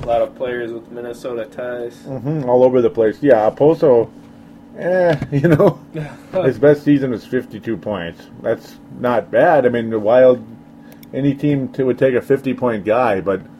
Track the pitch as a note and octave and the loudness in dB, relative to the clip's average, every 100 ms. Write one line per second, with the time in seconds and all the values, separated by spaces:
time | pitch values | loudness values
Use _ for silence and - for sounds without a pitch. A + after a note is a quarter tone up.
0 | A#2 A#2 A2 - B2+ A#2+ A#2 A#2 A#2 A#2+ | -4 -2 -2 -6 -8 -6 -8 -12 -14 -14
1 | A#2+ A#2+ C3 A#2 A2 - B2 A#2+ A#2+ - | -14 -12 -10 -10 -10 -10 -10 -8 -10 -12
2 | - C3 B2+ D#3 B2 B2+ B2+ B2+ A2+ A#2 | -14 -10 -6 -4 2 4 4 4 2 2
3 | A2 G2+ C#3+ A2+ G#2+ - C#3+ D#3 D#3 A#2 | 0 0 2 4 2 2 2 4 4 2
4 | A2 - - - - - - - E3+ F#3 | 2 -8 -20 -20 -20 -20 -20 -10 -4 0
5 | F3 D3 - C#3+ E3 D#3 G3+ - - D#3 | 0 0 -2 0 2 4 2 0 -12 -14
6 | D3 - - F#3 D#3+ A2 C#3+ D3 D3 C#3+ | -12 -16 -8 -2 -2 2 4 4 2 0
7 | C3 A2 - B2+ - G#2+ A2+ G2+ G#2+ G2 | 0 -6 -4 -6 -6 -12 -8 -8 -6 -6
8 | E2+ E2 - - A2+ A2+ - - - - | -8 -12 -20 -10 -6 -6 -8 -20 -20 -6
9 | B2 A#2 G2 A2+ E3 D3+ B2 A#2+ A2+ A2 | -2 -2 0 2 4 4 2 0 -4 -2
10 | G#2 B2+ B2+ B2 A2+ - - - - - | 2 4 6 4 -4 -20 -20 -20 -20 -20
11 | - C3 C#3 C#3 D3 C#3 B2+ - C3 B2 | -12 -4 -4 -2 -2 -2 -4 -4 -2 0
12 | C3+ B2 - C#3 C3+ B2 B2 G#2+ F#2+ A2+ | 0 0 0 -2 -2 -4 -4 -4 -2 0
13 | B2 G2 F2+ F#2+ - - | 0 -2 -2 -4 -6 -20